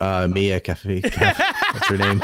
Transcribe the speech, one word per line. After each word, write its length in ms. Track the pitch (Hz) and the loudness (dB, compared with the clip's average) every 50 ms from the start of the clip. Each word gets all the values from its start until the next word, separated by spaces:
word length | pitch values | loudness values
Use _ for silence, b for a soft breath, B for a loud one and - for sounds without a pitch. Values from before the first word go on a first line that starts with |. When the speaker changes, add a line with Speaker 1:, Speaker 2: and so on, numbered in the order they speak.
Speaker 1:
uh, 260 | 92 95 95 92 92 | -2 0 0 2 2
Mia 320 | 90 90 98 98 101 95 90 | 2 2 2 2 2 0 0
Khalifa. 760 | - - - - - 98 98 92 - 233 - - - 392 330 - 349 392 - - | -2 -4 -6 -6 -4 -4 -4 -2 -2 -2 0 0 0 0 2 0 0 -2 0 -2
Speaker 2:
<laughs> 120 | - 403 - | -2 -2 -2
Speaker 1:
What's 140 | - 381 392 | -2 0 0
her 100 | 392 381 | 2 2
name? 240 | - - 202 208 | 2 2 0 0